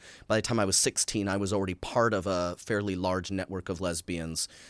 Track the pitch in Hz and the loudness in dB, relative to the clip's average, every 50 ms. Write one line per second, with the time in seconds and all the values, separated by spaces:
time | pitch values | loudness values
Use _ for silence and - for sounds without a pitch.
0 | - - - - - - 107 110 - - 123 110 104 95 92 - - 127 - - | -10 -18 -20 -12 -2 0 2 2 2 2 2 2 2 2 4 2 2 2 2 0
1 | - - - 110 98 98 95 98 101 92 107 98 95 92 92 - - - - 123 | -2 0 0 0 0 0 0 0 0 0 0 0 0 0 -2 -6 -6 -2 2 4
2 | 117 117 110 98 87 101 95 90 87 87 90 - - - 113 104 104 101 95 92 | 4 4 4 2 2 0 0 0 0 0 -2 -6 -4 -2 -2 0 0 0 0 0
3 | 95 92 92 95 90 - 98 95 90 - 95 92 - - 92 85 95 87 85 80 | 0 2 0 0 0 -2 -4 -4 -4 -4 -6 -6 -4 -4 -4 -2 -2 -2 -2 -2
4 | - - 87 82 82 82 80 82 - - - - - - | -4 -4 -4 -4 -4 -4 -4 -4 -6 -6 -8 -14 -20 -20